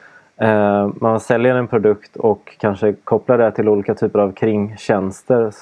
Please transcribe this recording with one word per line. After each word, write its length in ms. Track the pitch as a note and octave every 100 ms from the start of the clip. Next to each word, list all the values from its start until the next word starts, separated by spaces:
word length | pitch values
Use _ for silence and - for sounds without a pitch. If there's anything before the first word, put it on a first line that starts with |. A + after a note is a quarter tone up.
| - - _ -
Eh, 540 | A2+ G#2+ G#2 G2+ G2+ -
man 200 | A2+ A2
säljer 340 | - A#2 B2
en 140 | B2+ A#2+
produkt 480 | A#2 G#2 G#2 - -
och 400 | A#2 G2+ - -
kanske 340 | A2 F#2+ G#2+
kopplar 460 | G2 - A2 - A#2+
det 140 | A2+
till 160 | G#2 G#2+
olika 260 | G#2 G2
typer 240 | G#2+ A2 G#2+
av 140 | G2+
kringtjänster 1200 | F#2+ A2 G#2+ G#2 A2 - G#2 F#2+ F#2+ - B2 A2+ G2+